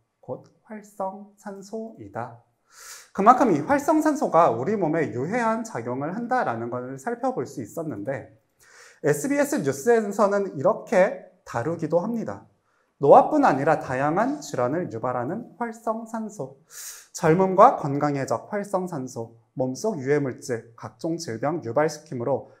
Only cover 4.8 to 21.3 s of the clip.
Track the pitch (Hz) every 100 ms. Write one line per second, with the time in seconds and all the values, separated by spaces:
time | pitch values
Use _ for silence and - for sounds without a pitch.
4.8 | 165 165 135 113 143 240 226 226 226 127
5.8 | 117 127 147 190 233 247 135 117 117 123
6.8 | 127 135 233 240 262 170 127 - 104 -
7.8 | 160 104 104 135 98 _ _ _ _ -
8.8 | - _ 151 151 269 285 285 294 139 -
9.8 | 233 233 208 196 208 202 196 151 147 -
10.8 | - 196 196 277 - _ - 117 117 165
11.8 | 156 165 196 233 170 101 - _ _ _
12.8 | _ _ 143 208 - 302 254 135 143 147
13.8 | - 127 143 165 240 294 - - 123 160
14.8 | 156 110 127 123 120 202 - - 240 220
15.8 | - 226 226 226 214 196 175 - _ -
16.8 | - - - - 165 165 190 185 226 -
17.8 | 147 139 147 139 131 113 - 208 202 185
18.8 | 180 160 127 123 113 - _ - 131 131
19.8 | 220 185 131 147 139 113 - 117 - -
20.8 | 117 - 170 165 -